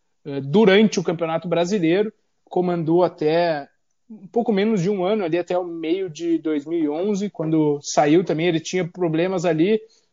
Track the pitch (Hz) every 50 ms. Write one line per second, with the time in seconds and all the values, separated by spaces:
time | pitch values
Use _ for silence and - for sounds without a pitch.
0 | _ _ _ _ _ 151 139 139 135 139 151 214 226 190 190 208 220 - - 202
1 | 165 190 170 170 170 160 160 165 - 175 170 170 175 175 214 202 160 160 175 202
2 | 214 220 _ _ _ _ _ _ _ _ - 180 180 180 175 170 156 160 170 180
3 | 180 165 165 - 151 151 160 170 175 170 156 143 139 _ _ _ _ _ _ _
4 | _ _ 220 185 190 - - 240 226 240 208 190 208 226 226 185 165 202 208 185
5 | 175 190 220 214 185 160 165 175 175 - 180 180 175 170 170 165 160 160 180 196
6 | 190 175 147 160 170 170 165 156 151 156 156 143 139 156 170 170 156 147 151 165
7 | 190 214 208 190 208 190 _ - 160 160 160 156 151 147 143 147 - - - 175
8 | 151 147 156 185 180 - 160 156 170 180 160 156 - - 185 185 175 175 - 175
9 | 180 165 156 160 175 190 190 175 165 175 160 156 170 202 220 220 - _ _ _
10 | _ _